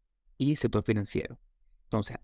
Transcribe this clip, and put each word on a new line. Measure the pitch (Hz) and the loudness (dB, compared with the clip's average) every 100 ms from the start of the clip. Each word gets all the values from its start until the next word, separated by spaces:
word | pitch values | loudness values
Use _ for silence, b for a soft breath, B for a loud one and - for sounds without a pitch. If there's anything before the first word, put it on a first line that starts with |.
| _ _ _ - | _ _ _ -2
y | 131 151 | 0 2
sector | 117 107 | 2 0
financiero. | 104 107 98 - - - _ _ _ _ | 2 0 0 -4 -6 -12 _ _ _ _
Entonces, | - 113 110 120 | -4 -2 -2 -2